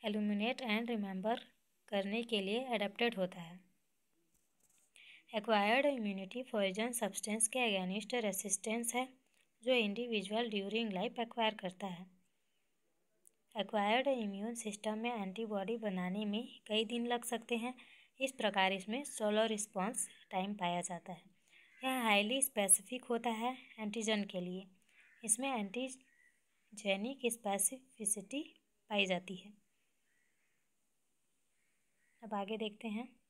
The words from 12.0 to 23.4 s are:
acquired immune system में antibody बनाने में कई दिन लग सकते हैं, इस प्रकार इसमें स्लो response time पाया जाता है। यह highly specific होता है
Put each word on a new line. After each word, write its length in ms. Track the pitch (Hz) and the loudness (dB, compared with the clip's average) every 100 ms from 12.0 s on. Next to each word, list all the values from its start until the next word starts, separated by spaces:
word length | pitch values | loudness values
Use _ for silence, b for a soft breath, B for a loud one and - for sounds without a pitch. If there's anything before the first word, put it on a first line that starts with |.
| 185 _ _ _ _ _ _ _ _ _ _ _ - _ _ 226 | -14 _ _ _ _ _ _ _ _ _ _ _ -20 _ _ -6
acquired 480 | 196 220 202 233 262 | -2 0 4 4 4
immune 480 | 262 208 196 208 233 | 2 0 -4 -6 -4
system 420 | 220 208 220 214 | -6 -4 -4 -2
में 140 | 233 | -2
antibody 680 | 240 190 190 226 208 190 233 | -2 -4 -4 -2 -2 -2 -2
बनाने 480 | 220 185 180 196 214 | -2 -2 -2 -2 -2
में 340 | 208 262 - - | -2 -4 -12 -2
कई 180 | 214 220 | 0 0
दिन 220 | 240 240 | 0 0
लग 180 | 240 240 | 0 0
सकते 320 | 233 233 233 | -6 -2 -2
हैं, 180 | 240 254 B B B _ | -2 -8 B B B _
इस 120 | 262 | -4
प्रकार 420 | - 220 196 190 | 0 0 4 4
इसमें 300 | 196 196 233 | 2 -2 -4
स्लो 420 | 285 - 214 214 220 | -4 -2 2 4 4
response 640 | 214 208 196 190 - - B B | 2 -4 -2 -2 -2 -6 B B
time 240 | 196 196 | -4 -2
पाया 280 | 208 175 175 | -2 0 0
जाता 320 | 170 175 - | -2 -6 -8
है। 100 | 175 - _ B B B B | -14 -14 _ B B B B
यह 180 | 262 262 | -2 2
highly 400 | 226 202 208 262 | 6 6 4 2
specific 640 | - - 196 - - 247 - | 0 2 4 4 2 -10 -2
होता 240 | 233 233 | -2 0
है 280 | 220 | 0